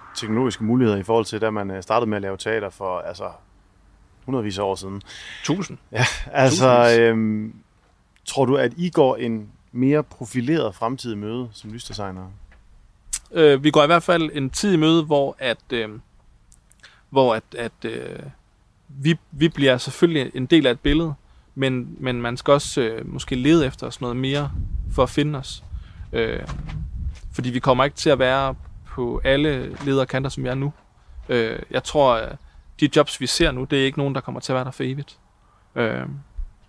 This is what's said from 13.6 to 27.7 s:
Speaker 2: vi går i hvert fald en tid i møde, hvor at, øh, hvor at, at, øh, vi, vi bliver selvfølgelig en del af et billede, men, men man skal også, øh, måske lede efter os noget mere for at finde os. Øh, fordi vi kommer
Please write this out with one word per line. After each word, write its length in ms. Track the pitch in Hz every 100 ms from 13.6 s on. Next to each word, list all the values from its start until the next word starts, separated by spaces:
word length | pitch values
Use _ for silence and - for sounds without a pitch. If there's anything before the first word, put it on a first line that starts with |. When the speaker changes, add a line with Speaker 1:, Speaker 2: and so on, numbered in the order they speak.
Speaker 2:
vi 80 | 147
går 120 | 151
i 40 | 147
hvert 160 | 170
fald 260 | - 170 156
en 160 | 151 135
tid 240 | - 208
i 40 | 175
møde, 260 | 156 165
hvor 320 | 156 147 139 -
at, 180 | 131 113 -
øh, 160 | 120 107 107 - _ _ _ _ _ _ _ - _ _
hvor 260 | 135 131 110
at, 80 | - -
at, 140 | 117 - 113
øh, 340 | 113 - 90 143 - _ _ _ _ -
vi, 300 | 135 143 165 _
vi 180 | 139 160
bliver 280 | - 135 127
selvfølgelig 540 | - - 175 156 127 135
en 100 | 127
del 220 | 165 131
af 40 |
et 80 | 117
billede, 340 | 143 147 165 143 _ - _ -
men, 400 | 135 127 127 -
men 220 | 131 123
man 160 | 120 123
skal 140 | -
også, 280 | 143 - -
øh, 260 | 113 113 -
måske 220 | 135 - 127
lede 300 | 135 165 135
efter 220 | - 127
os 140 | -
noget 140 | 123 123
mere 360 | 131 143 143 - - - - -
for 80 |
at 60 | 127
finde 300 | - 147 147
os. 240 | - - - - - - -
Øh, 260 | 120 113 - - - - - - - - - -
fordi 160 | - 127
vi 100 | 123
kommer 240 | 139